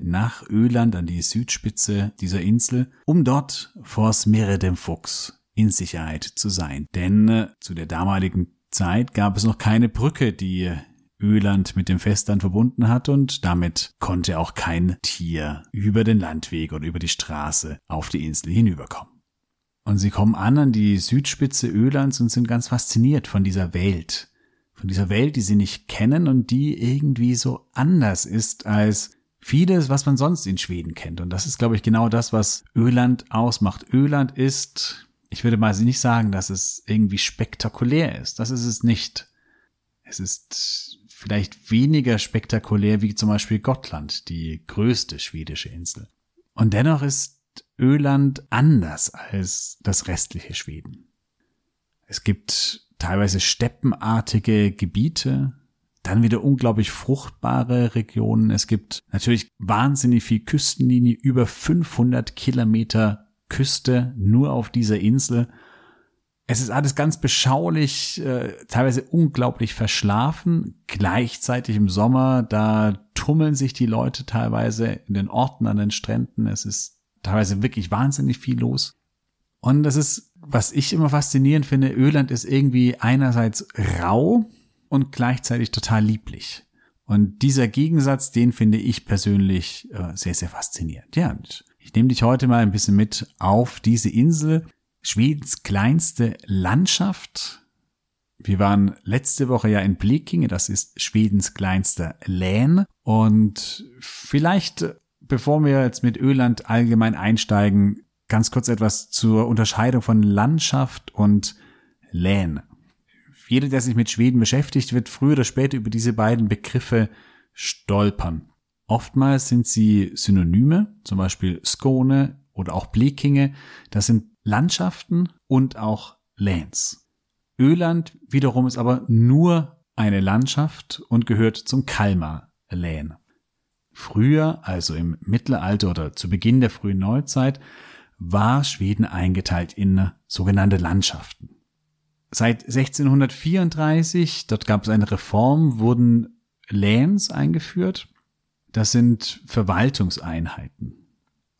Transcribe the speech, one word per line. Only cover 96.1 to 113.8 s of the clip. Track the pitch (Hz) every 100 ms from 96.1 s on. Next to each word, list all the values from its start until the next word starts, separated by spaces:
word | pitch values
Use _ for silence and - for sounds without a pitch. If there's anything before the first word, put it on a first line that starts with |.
| - 113 - -
Landschaft. | 95 92 123 185 - 196 - - - - - _ _ _ _ _ _ _ _
Wir | - 95
waren | 101 101 98 -
letzte | - 123 - - 127
Woche | 123 107
ja | 104
in | 98 90
Blekinge, | 101 151 - 170 -
das | 90 -
ist | 101 - -
Schwedens | - 107 107 101 - -
kleinster | 95 95 95 - 82 - -
Län. | 92 92 104 135 180 196 _
Und | - 110 110 107 107 - - - - -
vielleicht, | - - - 143 170 196 - - 165 - _ _
bevor | - 127 143 151 147
wir | 135
jetzt | 127 -
mit | 123 107
Öland | 131 135 123 113 -
allgemein | 113 120 113 113 87
einsteigen, | 98 113 - 104 104 101 101 - _ _ _
ganz | 110 110
kurz | 127 120
etwas | 107 107 - -
zur | - 113 110 117
Unterscheidung | 113 107 - 120 127
von | 113 110
Landschaft | 104 101 117 160 - 135 131 - - -
und | 104 101 - - _ _ _ _ _
Län. | 87 92 98 87 71 - _ _ _ _ _ _ _ -
Jeder, | 127 143
der | 135